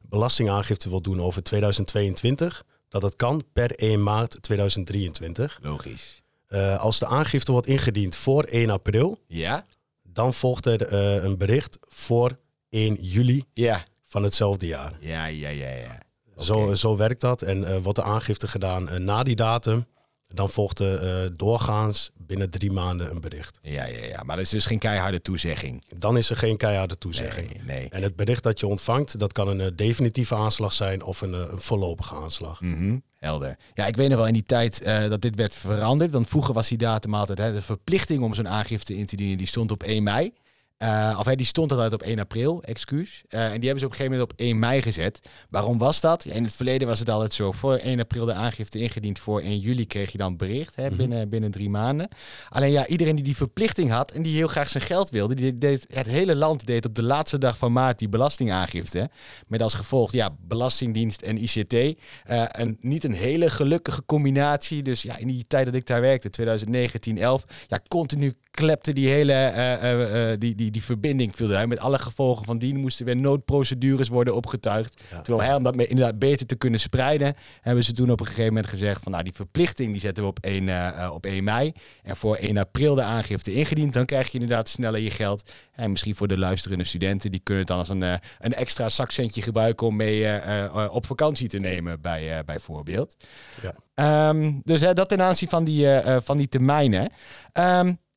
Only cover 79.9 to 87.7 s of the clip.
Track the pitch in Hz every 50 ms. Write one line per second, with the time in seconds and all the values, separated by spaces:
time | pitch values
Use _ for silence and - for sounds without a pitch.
79.9 | 104 98 98 104 90 107 104 98 98 - - 98 98 95 95 95 92 90 87 90
80.9 | 76 78 90 92 80 85 90 98 95 95 95 104 107 120 143 156 160 - - -
81.9 | - _ _ - - - - 107 107 - - - 104 202 98 - _ 131 143 151
82.9 | 143 135 120 104 113 113 107 - 104 87 - - 92 131 151 147 156 151 151 143
83.9 | 120 123 127 123 143 131 131 - - 123 120 117 120 113 113 - - - 123 113
84.9 | 110 107 110 104 92 - 110 101 101 104 - - - - - _ _ - 117 104
85.9 | 98 92 98 107 98 - 101 101 98 92 95 92 95 87 - 101 98 87 87 -
86.9 | - 90 95 95 101 98 - 104 92 90 - - 101 98 95 90